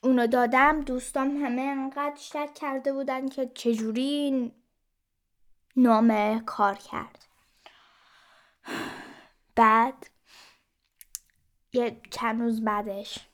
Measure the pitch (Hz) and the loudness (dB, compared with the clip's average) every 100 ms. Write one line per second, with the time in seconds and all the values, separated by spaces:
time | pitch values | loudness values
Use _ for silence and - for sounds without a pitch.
0 | 247 254 233 247 240 254 285 311 285 254 | 4 4 4 4 4 4 4 4 -2 -6
1 | 247 285 269 285 285 240 269 277 269 277 | -4 -2 -2 -2 -2 -2 -2 -4 -6 -4
2 | 294 294 - 302 294 294 294 269 269 269 | -6 -6 -10 -8 -8 -8 -6 -4 -2 -2
3 | 269 262 269 269 262 - 240 226 220 220 | -4 -4 -4 -4 -6 -2 -2 0 -2 -2
4 | 269 285 285 269 240 - _ _ _ _ | -2 0 0 0 -2 -10 _ _ _ _
5 | _ _ _ _ _ _ _ - 247 220 | _ _ _ _ _ _ _ 2 4 6
6 | 233 214 208 220 226 - 202 196 - - | 6 4 2 -2 -6 0 0 0 -8 -10
7 | - - _ _ _ _ - _ _ _ | -12 -16 _ _ _ _ -20 _ _ _
8 | _ _ _ _ _ _ - - - - | _ _ _ _ _ _ -12 -10 -10 -12
9 | - - - _ _ - 220 220 240 262 | -18 -20 -20 _ _ 4 6 6 2 -2
10 | - _ _ - - _ _ _ _ _ | -20 _ _ -20 -20 _ _ _ _ _
11 | - - _ _ _ _ _ 247 240 233 | -14 -14 _ _ _ _ _ -2 -2 -6
12 | - - 233 226 233 226 220 208 208 196 | -16 -6 -4 -2 -2 0 -2 -2 -4 -10
13 | 208 - - | -12 -16 -18